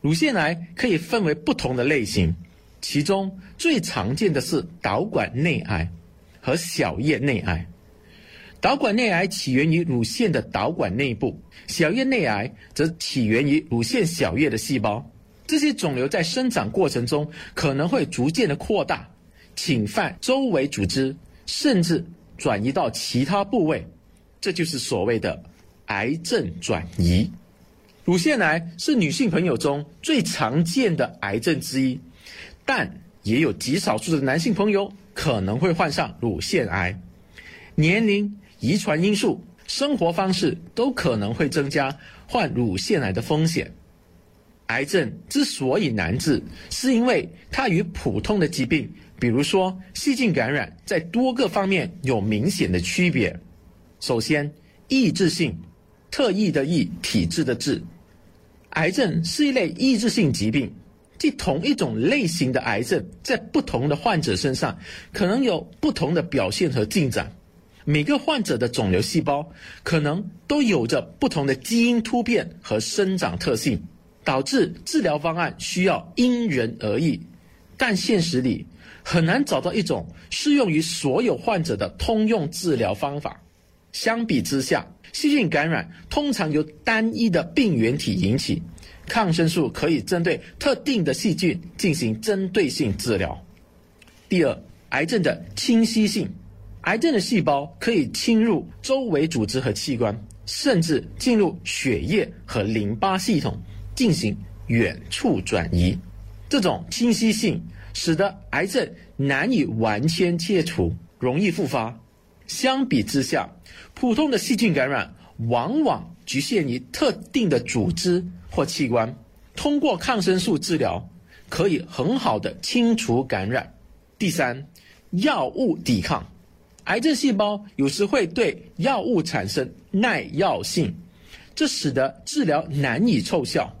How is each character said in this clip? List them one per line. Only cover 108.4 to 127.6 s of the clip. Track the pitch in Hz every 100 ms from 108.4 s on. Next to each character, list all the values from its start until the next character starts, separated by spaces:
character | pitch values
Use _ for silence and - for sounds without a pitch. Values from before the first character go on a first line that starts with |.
| -
癌 | 135 185
症 | 254 196 - - -
难 | 139 135 185
以 | 247
完 | 143 110 110 104 147
全 | 165 180 175
切 | 170 196
除， | 160 - 87 82 - -
容 | 127 135
易 | 202
复 | 165 151
发。 | 127 110 113 - _ _ _ -
相 | - 262 269 262
比 | 127
之 | 101 139
下， | 131 151 98 - - - -
普 | - 254
通 | 220 302
的 | 240
细 | -
菌 | 214 226
感 | 151 131
染 | 135 92 - - - 117
往 | 120 131 277
往 | 285 139 - - -
局 | 135
限 | 143 220 147
于 | 123 -
特 | - 294 - -
定 | 285 214
的 | 131
组 | 117 127 92
织 | 82 180 175 180 - -
或 | - 143
器 | - 139
官， | 117 113 131 - - - -
通 | 294 294
过 | 294 175
抗 | - 240
生 | 180 185
素 | 180 160
治 | - 165
疗 | 107 87 - - - - -
可 | - 190
以 | 160 -
很 | - 135 262
好 | - 110
的 | 85 -
清 | - 240 233
除 | 226 - 120
感 | 127 107 95
染。 | 127 - - - - _ _
第 | 196
三， | 165 131 123 143 - - - -
药 | 180 254 247 135
物 | - 254 -
抵 | - 113
抗。 | 85 135 - - - - _ -
癌 | - 202
症 | 277
细 | 285 277
胞 | 202 208 208